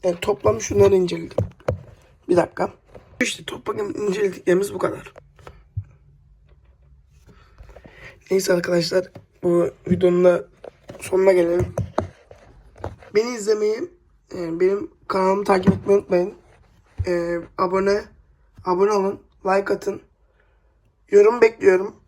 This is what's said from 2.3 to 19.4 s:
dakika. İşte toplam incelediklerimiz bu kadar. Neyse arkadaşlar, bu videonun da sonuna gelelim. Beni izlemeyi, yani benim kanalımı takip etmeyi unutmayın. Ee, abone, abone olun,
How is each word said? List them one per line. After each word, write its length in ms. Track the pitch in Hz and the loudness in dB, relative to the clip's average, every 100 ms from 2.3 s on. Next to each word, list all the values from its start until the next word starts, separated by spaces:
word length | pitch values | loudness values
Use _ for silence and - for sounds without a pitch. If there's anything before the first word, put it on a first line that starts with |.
| 349 | 2
dakika. 360 | - - 180 - _ - _ - | 2 -4 -8 -8 _ -20 _ -6
İşte 260 | 240 - 165 | -6 -6 -14
toplam 340 | 226 - 214 | -12 -10 -8
incelediklerimiz 920 | 202 170 208 190 196 180 - 180 202 | -8 -6 -6 -2 -4 -4 -2 0 -2
bu 40 | 190 | -4
kadar. 360 | 165 - - - _ _ - - _ - - _ _ _ _ _ _ _ _ _ _ _ _ _ _ - _ _ - - - - - - - | -6 -6 -16 -20 _ _ -20 -20 _ -14 -14 _ _ _ _ _ _ _ _ _ _ _ _ _ _ -20 _ _ -20 -20 -20 -20 -20 -20 -2
Neyse 220 | 190 185 | -2 2
arkadaşlar, 580 | 180 170 175 160 185 180 - _ _ | 0 2 0 0 -2 -4 -18 _ _
bu 260 | 180 170 170 - - | 0 0 0 -6 -4
videonun 380 | 180 180 175 180 | 2 2 6 4
da 220 | 175 - _ - _ - - | 4 -4 _ -20 _ -20 -18
sonuna 340 | - 185 190 | -4 2 4
gelelim. 420 | 180 170 175 175 - - - - _ _ - - - _ - - - - 208 | 4 2 0 -2 -4 -4 -6 -6 _ _ -20 -20 -20 _ -16 -16 -16 -2 -2
Beni 140 | 233 | -2
izlemeyi, 600 | 240 202 214 214 220 349 _ _ _ _ 185 | -4 -2 0 0 -2 -8 _ _ _ _ -10
yani 240 | 170 165 | -8 0
benim 320 | 185 202 - _ - | 0 0 -6 _ -6
kanalımı 360 | 196 190 196 | -2 0 0
takip 300 | 202 190 185 | 0 2 2
etmeyi 260 | - 208 202 | 0 0 0
unutmayın. 340 | - 180 185 - _ _ _ _ _ - - | 2 -2 -2 -8 _ _ _ _ _ -8 -4
Ee, 320 | 175 170 170 170 - | -4 -4 -6 -8 -6
abone, 460 | 185 190 196 202 220 _ _ _ _ - 185 | -2 0 0 -2 -4 _ _ _ _ -12 -4
abone 260 | 180 202 | 0 2
olun, 320 | 208 196 - _ _ | 2 -2 -6 _ _